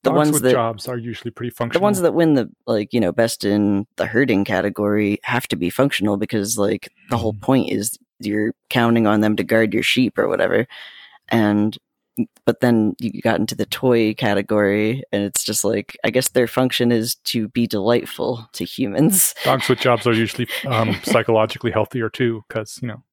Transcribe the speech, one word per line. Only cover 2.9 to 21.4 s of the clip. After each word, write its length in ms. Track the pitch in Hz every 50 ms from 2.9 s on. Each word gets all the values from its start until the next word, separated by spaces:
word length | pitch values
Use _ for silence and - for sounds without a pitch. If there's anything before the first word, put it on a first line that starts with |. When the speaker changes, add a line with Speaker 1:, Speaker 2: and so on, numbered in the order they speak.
Speaker 1:
you 80 | - 120
know, 120 | 104 87
best 320 | - - 117 110 - - -
in 420 | 101 101 104 104 101 101 98 104 _ _
the 100 | - 95
herding 380 | 101 107 120 139 123 110 95 98
category 760 | - 104 95 87 104 - - 104 101 104 107 107 101 104 -
have 240 | - - 110 120 - -
to 80 | -
be 140 | 80 87 87
functional 460 | - - 131 139 - - 95 107 104
because, 420 | 101 107 - - 110 98 104 113 -
like, 300 | 101 104 110 98 - - _ _ _ -
the 60 | 120
whole 180 | 117 117 110 107
Speaker 2:
Mm. 60 | 101
Speaker 1:
point 300 | - - 135 131 95 -
is 280 | - 107 104 - - - _ _ _ _
you're 340 | - 107 104 107 104 113 - _ _ _
counting 380 | - 127 117 117 117 117 113
on 140 | 104 107 107
them 160 | 107 107 107
to 80 | - 92
guard 280 | - 113 113 113 107 92
your 80 | 110
sheep 360 | - - - 127 127 110 _ -
or 100 | - -
whatever. 380 | 90 92 92 92 - 107 123 _ - - - - - - - - _ _ _ -
And, 480 | 120 117 107 104 104 104 104 110 110 - _ _ _ _ _ _ _ - 113 - _ - _
but 160 | - - _
then 340 | - 123 120 113 107 107 - -
you 220 | - 110 - -
got 180 | - 117 110 -
into 140 | 104 - 113
the 120 | - 107
toy 480 | - - - - 127 123 117 113 107 107
category, 880 | - 135 107 104 101 101 - 107 107 104 98 101 104 104 110 117 135 - _
and 100 | - 101
it's 220 | 101 101 - - -
just 200 | - 107 - -
like, 320 | 101 110 104 101 - - - -
I 60 | 113
guess 200 | 113 123 131 -
their 160 | _ 131 120 113
function 440 | - - 131 127 - - 123 120
is 220 | 120 113 110 123 - _ _
to 220 | - - 120 110 104
be 180 | _ 123 117
delightful 840 | 104 - 104 95 110 120 120 - - - - - - 127 117 113 _ -
to 100 | - 87
humans. 680 | - - - 131 101 - - 147 160 196 185 - - - -
<laughs> 60 | -
Speaker 2:
Dogs 240 | - 131 131 - -
with 100 | 127 -
jobs 280 | - 127 120 113 -
are 60 | 120
usually, 360 | 117 110 113 107 - - 120 - - - -
um, 280 | 139 123 110 113 107 92
Speaker 1:
<laughs> 100 | 92 -
Speaker 2:
psychologically 680 | - - 120 110 - 113 110